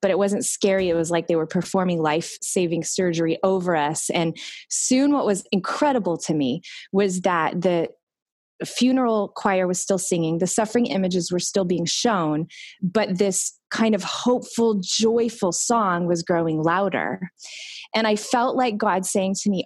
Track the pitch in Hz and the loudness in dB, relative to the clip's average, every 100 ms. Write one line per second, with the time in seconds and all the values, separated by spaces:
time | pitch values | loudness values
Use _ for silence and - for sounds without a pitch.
0 | 196 180 202 202 - - 196 190 185 165 | 0 2 2 0 -4 0 2 2 2 0
1 | 165 170 165 165 160 180 - 190 180 170 | 0 0 2 0 0 -2 0 0 0 0
2 | 156 151 - - - 196 170 175 - - | 0 0 -2 -10 -4 -2 0 -2 -2 0
3 | 180 165 165 160 190 190 180 160 147 156 | 0 0 0 0 0 0 0 0 0 -2
4 | - 175 165 156 - - - - - 262 | -2 -2 -2 -4 -12 -16 -8 -4 0 2
5 | 285 285 208 196 - 196 - - 302 254 | 4 2 0 -2 -2 -2 -2 0 2 2
6 | 185 160 - 156 131 156 - - - 196 | 0 -2 -2 0 0 -2 -8 -18 -2 0
7 | 202 180 185 170 160 175 185 170 - - | 2 2 2 2 0 0 2 2 -2 -8
8 | _ _ _ _ _ - - - 247 254 | _ _ _ _ _ -12 -10 0 2 4
9 | 240 214 202 - 208 185 180 180 - 190 | 2 0 -2 -2 0 2 2 0 0 -2
10 | - 175 160 165 185 - 214 240 240 190 | 0 0 0 0 0 0 0 0 0 0
11 | 185 180 170 180 - 196 180 170 165 - | 0 0 -2 -2 -2 -2 0 0 0 0
12 | 240 196 156 151 165 - - - 180 214 | 0 2 0 -2 -4 -10 -20 -6 -2 0
13 | 202 180 202 - - - _ - 226 202 | 0 0 0 0 -4 -8 _ 0 2 2
14 | 180 - 247 254 - - 226 202 180 - | -2 -2 0 0 -2 0 2 2 -2 2
15 | 220 233 233 - 185 165 - 233 196 175 | 2 4 0 0 -2 0 0 2 2 2
16 | 175 170 175 170 165 156 160 180 196 107 | 0 0 0 0 2 0 2 2 0 0
17 | 85 190 180 - - - - - - 220 | -2 -4 -10 -14 -18 -16 -14 -16 -6 -2
18 | 220 214 - 247 247 254 247 208 214 185 | 0 0 0 0 2 0 0 0 0 0
19 | 185 202 190 196 208 185 | 0 -2 0 -2 -2 -2